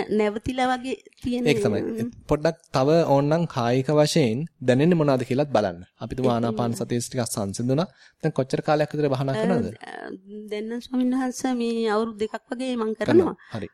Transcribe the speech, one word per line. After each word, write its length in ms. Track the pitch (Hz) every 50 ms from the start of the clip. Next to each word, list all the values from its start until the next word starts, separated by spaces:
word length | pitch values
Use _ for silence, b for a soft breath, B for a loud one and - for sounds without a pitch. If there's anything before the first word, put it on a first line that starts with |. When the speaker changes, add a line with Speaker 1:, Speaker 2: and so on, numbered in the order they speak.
| 196 -
Speaker 1:
නැවතිලා 560 | 202 214 214 208 202 233 - - 254 262 254 254
වගේ 280 | 254 247 240 262 254 - - - _
තියෙන 280 | _ - 254 247 247 240
Speaker 2:
ඒක 140 | 240 - 220
තමයි. 220 | 202 - 214 - - - 226 220 113 123 - - -
පොඩ්ඩක් 360 | - 151 147 151 165 160 - _ _
තව 180 | - 143 131 143 160 170 160
ඕනනම් 400 | 131 139 139 143 147 156 170 170
කායික 420 | 156 - 135 117 117 123 131 131 -
වශයෙන් 480 | 151 151 151 147 - 175 143 113 110 127 165 - _ -
දැනෙන්නේ 400 | 131 123 123 127 147 175 180 165
මොනවද 260 | 151 147 135 123 120
කියලාත් 260 | - 123 131 151 147
බලන්න. 280 | 123 107 104 95 85 85 87 - _
අපි 160 | - - 113 -
තුමා 140 | 123 127 127
Speaker 1:
ඒක 80 | 117
Speaker 2:
ආනාපාන 340 | 117 117 117 110 110 123 117
Speaker 1:
තමයි. 80 | 117 -
Speaker 2:
සතිය 220 | 117 - 123 120
ටිකක් 240 | 117 - - 127 113
සංසිඳුණා. 600 | - - 123 101 98 98 - 120 123 135 143 185 - b b b b b
දැන් 160 | b - 160 -
කොච්චර 280 | - 131 - - 151 -
කාලයක් 280 | - 151 151 151 147
විතර 180 | - 151 147 143
භාවනා 260 | 135 127 139 135 135
කරනවද? 300 | - 220 185 - - 98
Speaker 1:
අ, 260 | 90 - - - - - - 90 - - 190 190 196 208 214 214
දැන් 200 | 214 208 208 220
නම් 160 | 220 233 240
ස්වාමීන් 300 | 233 - 254 247 254 247 254
වහන්සේ 420 | 262 262 254 247 - - 262 254
මේ 340 | 240 233 233 233 226 226 220
අවුරුදු 300 | 208 214 226 226 220 208
දෙකක් 260 | 220 214 - 226 _
වගේ 260 | - 277 240 262 262 247
මං 200 | 240 220 220 220
කරනවා. 140 | - 214
Speaker 2:
කරනවා. 280 | 220 247 349 349 - - - B B
හරි. 180 | B - 95 -